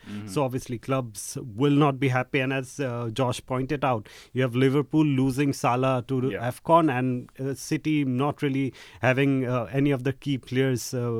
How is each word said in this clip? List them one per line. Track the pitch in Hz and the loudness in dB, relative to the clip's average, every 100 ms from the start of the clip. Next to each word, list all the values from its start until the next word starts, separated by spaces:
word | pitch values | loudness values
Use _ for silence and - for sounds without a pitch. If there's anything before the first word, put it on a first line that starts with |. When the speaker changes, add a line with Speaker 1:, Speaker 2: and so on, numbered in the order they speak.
| - | -12
Speaker 1:
Mm-hmm. | 104 107 | -10 -6
Speaker 2:
So | 98 | -2
obviously | 135 127 - 120 | 0 -2 -6 -10
clubs | - 135 120 104 - 139 | -2 -2 -4 -10 -12 -10
will | 135 101 143 | -10 0 2
not | 143 147 135 | 4 4 2
be | 135 | 0
happy. | 127 127 143 | 0 -2 -2
And | 131 | -2
as, | 135 131 - | -4 -6 -6
uh, | 139 120 120 | -6 -4 -6
Josh | 113 127 123 - | -2 -2 -2 -4
pointed | 127 131 147 | -4 -2 -2
out, | 139 117 - - - | 0 0 -4 -18 -10
you | 123 | -2
have | 131 120 | 0 4
Liverpool | 131 139 135 156 | 4 4 2 2
losing | 151 135 135 127 143 | 4 4 2 2 0
Salah | 131 135 123 131 131 120 | 0 0 2 2 0 -2
to | 131 | -2
the | 131 | -2
Speaker 1:
Yeah. | 95 117 | -2 -6
Speaker 2:
afcon | - - 165 160 123 | -6 4 4 6 2
and, | 127 123 123 - | -2 -4 -8 -10
uh, | 135 131 | -8 -8
City | - 156 156 151 135 | -6 -4 0 0 0
not | 123 143 - | 0 -2 0
really | 147 135 135 - - - | -2 0 -2 -6 -20 -2
having, | 120 127 143 135 123 | 2 4 4 2 0
uh, | 127 107 | -2 -2
any | 131 143 | 0 2
of | 135 | 2
the | 127 | -2
key | 127 143 135 | -4 -4 -4
players, | - 127 135 123 - | -2 0 2 0 -4
uh, | 127 120 | -4 -2